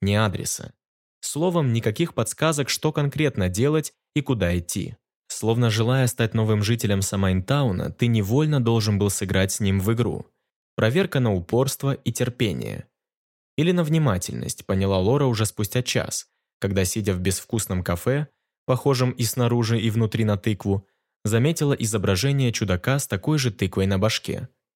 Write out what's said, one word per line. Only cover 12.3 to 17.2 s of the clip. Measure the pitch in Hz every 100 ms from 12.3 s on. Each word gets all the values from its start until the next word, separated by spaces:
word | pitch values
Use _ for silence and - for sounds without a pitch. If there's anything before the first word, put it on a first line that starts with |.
| - 113 69 53 50 - _ _ _ _ _ _ -
Или | 165
на | 180
внимательность, | 156 160 147 90 - 60 58 - -
поняла | 95 98 95
Лора | 92 139
уже | 139 107 110
спустя | - 107 127
час, | 123 117 - - - _ _ _
когда, | 98 98
сидя | 92 110 101
в | 92